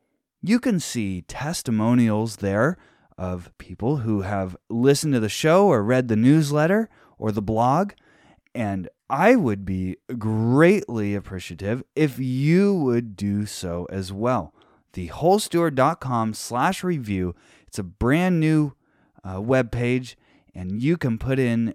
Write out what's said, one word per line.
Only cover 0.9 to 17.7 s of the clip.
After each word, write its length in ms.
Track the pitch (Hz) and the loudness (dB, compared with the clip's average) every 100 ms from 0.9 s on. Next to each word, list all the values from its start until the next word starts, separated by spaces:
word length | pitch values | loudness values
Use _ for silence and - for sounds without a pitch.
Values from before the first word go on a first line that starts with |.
| 123 101 92 | -4 -4 -6
testimonials 1120 | - - 143 185 - 110 110 123 117 107 113 104 | -8 -8 -8 -6 -2 0 2 4 4 2 -2 -4
there 400 | 98 98 131 180 _ _ _ - | -2 2 0 -2 _ _ _ -10
of 320 | 92 90 87 - | -8 -8 -10 -20
people 400 | - 90 107 151 | -18 -6 -2 -2
who 240 | 113 107 | -2 -2
have 340 | 92 104 92 87 - | -2 -4 -6 -8 -8
listened 460 | 117 131 143 156 | 2 4 4 2
to 60 | 131 | 0
the 80 | 107 | -2
show 380 | - 156 175 202 | 0 2 4 4
or 160 | 127 | 4
read 260 | 101 127 127 | 2 0 2
the 80 | 107 | 4
newsletter 720 | 120 156 143 147 160 202 226 _ _ - | 6 4 4 0 2 0 -2 _ _ -8
or 140 | 110 | -4
the 100 | 104 | -2
blog, 500 | 101 110 120 147 202 - _ _ _ _ _ | -2 0 2 2 0 -6 _ _ _ _ _
and 340 | 120 107 98 87 - - | -6 -4 -4 -6 -14 -6
I 260 | 135 190 254 | 2 4 4
would 280 | 139 101 | 2 -2
be 320 | 95 92 92 - - 120 | -4 -4 -4 -6 -8 -6
greatly 960 | 110 110 113 131 165 202 - 117 104 | -2 0 2 6 6 4 0 -4 -2
appreciative 680 | 101 - 95 - 85 98 123 - - | -4 -6 -12 -12 -8 -4 -4 -4 0
if 220 | 156 123 | 0 0
you 560 | 131 127 143 175 202 | -4 0 2 4 4
would 420 | 196 135 120 120 98 | 2 2 0 -2 -4
do 300 | 101 101 104 | -4 -2 -4
so 400 | - 92 85 87 | -8 -8 -6 -6
as 220 | 95 92 | -8 -8
well. 420 | 98 120 123 76 _ _ _ _ | -4 -2 -2 -4 _ _ _ _
The 140 | - 85 | -12 -12
whole 320 | - 156 202 | -2 2 2
steward 360 | - 170 170 | 2 0 0
dot 260 | 131 135 170 | 2 0 0
com 340 | 131 120 113 | -4 -2 -2
slash 500 | 107 - 120 156 190 | -4 -6 -2 -2 -2
review. 500 | 185 160 110 98 90 87 _ _ | -2 -4 -2 -2 -2 -6 _ _
It's 120 | _ | _